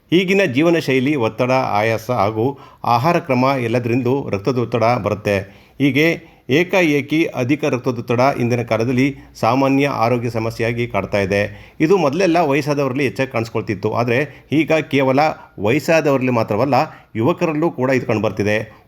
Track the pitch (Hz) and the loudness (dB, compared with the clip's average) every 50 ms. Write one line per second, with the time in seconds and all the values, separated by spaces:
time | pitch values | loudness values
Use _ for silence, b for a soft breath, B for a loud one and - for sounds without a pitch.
0 | _ - 147 180 196 175 196 196 196 170 117 131 160 175 170 160 - - 131 131 | _ 0 2 2 2 2 2 2 2 2 2 2 2 2 2 2 2 0 0 0
1 | 123 143 156 139 113 110 107 - 127 123 131 131 127 107 101 104 107 113 113 107 | 2 0 0 0 0 -2 0 -2 0 0 2 0 0 0 0 0 0 0 0 -2
2 | - - 123 117 95 104 110 110 113 139 139 B B B B B - 113 120 117 | -2 -4 -2 0 0 0 0 0 -2 -2 -2 B B B B B -2 0 0 2
3 | 123 170 175 165 165 - 131 127 127 135 139 131 120 113 113 127 120 117 117 131 | 2 2 0 0 0 0 0 2 2 2 2 0 -2 -2 -2 0 0 0 -2 0
4 | 123 127 131 139 135 127 101 98 98 147 131 127 117 110 123 117 110 113 123 123 | 0 0 -2 -2 -2 -4 -6 -4 -2 -2 0 0 -2 -2 0 2 2 2 2 2
5 | 95 104 104 98 - 107 101 95 98 B B B B B B B 135 143 120 143 | 0 -2 -4 -2 -2 -2 0 -2 -2 B B B B B B B 0 0 2 2
6 | 156 165 165 - B B B B B - 123 156 175 175 - 190 180 156 147 143 | 2 2 0 -2 B B B B B 0 0 0 2 2 2 2 2 2 2 0
7 | - - 156 160 165 - - 120 127 120 151 143 - 147 131 120 - 135 123 113 | 0 0 0 0 0 0 -2 -4 -2 -2 -2 0 0 -2 -2 -2 -2 -4 -4 -4
8 | 117 - 123 117 127 139 143 - 123 117 123 120 113 - 110 107 113 123 131 123 | -4 -2 0 2 2 2 2 0 -2 -2 -2 -2 -2 -2 -2 -2 0 0 0 0
9 | 135 143 135 B B B B - - 110 123 135 135 135 139 139 139 143 127 110 | 0 0 -2 B B B B -2 0 2 2 2 2 2 2 2 2 0 0 0
10 | 113 117 123 123 113 123 113 113 110 117 113 - 113 117 120 117 120 117 - 98 | 0 0 0 0 -2 -4 -4 -4 -4 -4 -4 -2 -2 -2 -2 -2 -4 -2 -2 -4
11 | 95 92 - 101 101 90 101 101 101 101 - - - - - - 151 156 196 190 | -4 0 0 0 0 2 2 0 0 -2 -6 -14 -20 -12 -4 -2 2 2 2 4
12 | 160 139 127 175 202 180 160 170 175 143 135 156 135 147 147 143 143 131 123 139 | 2 0 0 0 0 2 2 2 2 2 0 0 0 -2 -2 -2 -2 -2 -2 -2
13 | 147 120 95 - 135 131 - 117 113 - - 113 101 - 107 92 104 107 113 110 | -2 -2 0 -2 -4 -2 -2 -4 -4 -4 -4 -6 -4 -4 -6 -4 -2 -2 -2 0
14 | 123 123 117 127 151 143 - - - - 131 151 156 - 160 156 151 160 131 139 | 0 0 0 0 -2 -4 -8 -16 -8 -2 0 0 2 2 0 0 0 0 0 0
15 | 135 131 131 139 156 156 - B B B - - 95 104 127 151 - - 165 160 | 2 2 2 2 2 2 0 B B B -10 -4 0 0 0 0 2 2 2 2
16 | 151 151 139 131 127 127 123 113 110 - 107 101 127 147 127 123 156 143 B B | 4 2 2 2 2 0 0 0 0 0 0 0 2 2 2 2 2 0 B B
17 | B B - 110 113 151 175 - 175 160 156 151 160 170 - - 123 131 135 127 | B B -4 -2 0 0 0 0 -2 -2 -2 -2 -2 -2 -2 -2 -2 0 0 0
18 | 123 117 113 107 101 110 98 - 101 101 104 110 113 - - - - | 0 -2 -2 0 0 -2 -2 0 0 0 0 -2 -4 -6 -14 -20 -14